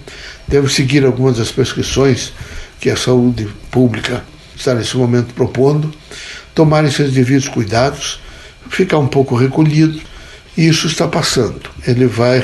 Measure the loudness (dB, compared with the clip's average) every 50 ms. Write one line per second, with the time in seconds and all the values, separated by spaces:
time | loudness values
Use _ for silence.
0 | -12 -18 -20 -18 -18 -18 -20 -14 -4 0 0 2 2 2 0 0 0 2 2 2
1 | 4 2 2 2 2 2 2 0 -2 -2 -2 -2 -2 -2 -2 -4 -4 -2 0 2
2 | 2 2 2 0 -4 -10 -12 -16 -16 -14 -14 -14 -14 -14 -10 -6 -4 -2 -2 -2
3 | 0 2 2 4 2 2 0 -2 -4 -8 -10 -14 -10 -4 0 2 2 2 0 -2
4 | -6 -6 -6 -8 -8 -12 -20 -20 -20 -20 -12 -4 -2 -2 0 -2 -2 -2 -2 0
5 | 0 2 2 0 0 -2 -2 -2 -2 -2 0 2 2 2 2 2 -2 -4 -8 -12
6 | -20 -20 -18 -18 -16 -16 -18 -18 -16 -4 0 2 2 4 4 4 2 2 2 0
7 | 0 2 2 2 2 4 2 0 0 -2 -4 -4 -4 0 0 0 0 0 -2 -6
8 | -8 -10 -10 -12 -14 -20 -20 -20 -20 -20 -20 -20 -14 -6 -2 -2 0 2 2 0
9 | 0 2 2 0 0 2 2 0 0 2 2 2 2 4 4 4 2 2 0 -4
10 | -12 -16 -18 -20 -20 -20 -20 -20 -20 -8 -2 2 2 4 2 2 0 -2 -2 -2
11 | -2 -2 -2 -2 -2 0 0 0 0 -2 -4 -8 -14 -16 -16 -6 -2 0 2 2
12 | 2 2 2 2 2 2 2 2